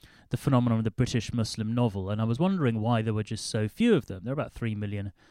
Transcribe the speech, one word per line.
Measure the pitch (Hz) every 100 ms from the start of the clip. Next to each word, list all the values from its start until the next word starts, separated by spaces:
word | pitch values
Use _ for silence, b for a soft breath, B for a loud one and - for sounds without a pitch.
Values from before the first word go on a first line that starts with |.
| B B B
the | -
phenomenon | - 131 123 113
of |
the | 110
British | - 123 123 -
Muslim | 117 110 - 110 120
novel, | 120 98 95
and | 104
I |
was | 110 117
wondering | 180 190 135 113
why | 107 120
there | 110
were | 107
just | 107 107 -
so | 113 107
few | - 233
of | 196 -
them. | 92
There | 95
are |
about | 139 131
three | - 117
million, | 104 104 101 101 b b